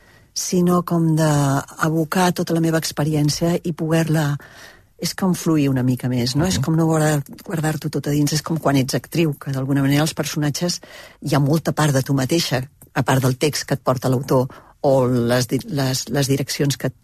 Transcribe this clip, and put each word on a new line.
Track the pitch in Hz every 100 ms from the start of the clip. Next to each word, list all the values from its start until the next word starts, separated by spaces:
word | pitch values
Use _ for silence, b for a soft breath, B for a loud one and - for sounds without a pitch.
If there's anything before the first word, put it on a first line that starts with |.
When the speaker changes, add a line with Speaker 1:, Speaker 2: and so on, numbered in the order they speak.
| b b b
Speaker 1:
sinó | - - 180 175 175
com | 175 170 165
d'abocar | 156 156 147 139 135 - - 160 160 151 185 180
tota | 175 175
la | 165
meva | 165 160
experiència | - - 147 151 147 - 170 175
i | 180
poder-la... | 156 160 165 160 156 147 143 B B B B B -
És | 175
com | - 190
fluir | 170 165 156 139
una | 131
mica | 127 123 123
més, | 123 123
no? | 135
Speaker 2:
Mhm. | 180
Speaker 1:
És | 185
com | 135 160
no | 160
guardar, | 160 151 151 - -
guardar-t'ho | - 170 156 156 151
tot | 151 139
a |
dins, | 147 147
és | 151
com | - 165
quan | 143 139
ets | 127
actriu, | 131 - 160 160 143
que | -
d'alguna | 135 131 139
manera | 135 143
els | 160
personatges, | - 147 - 147 139 175 - B B B B
hi | -
ha | 139
molta | 139 160 156
part | - 151
de | 135
tu | 127
mateixa, | 139 131 170 - 127 131 _ -
a | -
part | 135 131
del | 127 127
text | 151 135 -
que |
et | 135
porta | - 131 131
l'autor, | 127 - 135 131 B B _
o | 143 135 123
les | 127 117 123 123
di-, | 131 160
les, | 151 131 127 -
les | 143 131
direccions | 139 143 - 143 135
que, | 127 -